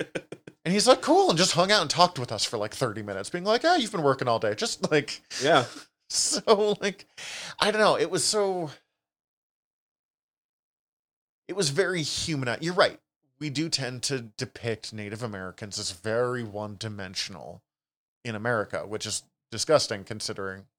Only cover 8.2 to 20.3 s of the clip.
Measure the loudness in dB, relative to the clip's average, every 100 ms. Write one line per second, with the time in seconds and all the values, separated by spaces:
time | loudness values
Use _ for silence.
8.2 | 0 0 0 -2 -6 -10 _ _ _ _
9.2 | _ _ _ _ _ _ _ _ _ _
10.2 | _ _ _ _ _ _ _ _ _ _
11.2 | _ _ -8 -2 0 2 0 -2 -4 -4
12.2 | -4 -2 -2 -2 0 4 4 2 _ _
13.2 | _ -10 -6 -4 -2 -2 -4 -6 -4 -4
14.2 | -6 -10 -10 -6 -6 -6 -8 -10 -10 -8
15.2 | -8 -8 -12 -12 -12 -8 -8 -6 -2 0
16.2 | 0 -4 -8 -8 -8 -8 -10 -8 -8 -8
17.2 | -8 -10 -16 -18 _ _ _ _ _ _
18.2 | -10 -4 -2 -2 -2 -6 -6 -8 -6 -8
19.2 | -10 _ _ -4 4 4 4 -6 -8 -8
20.2 | -8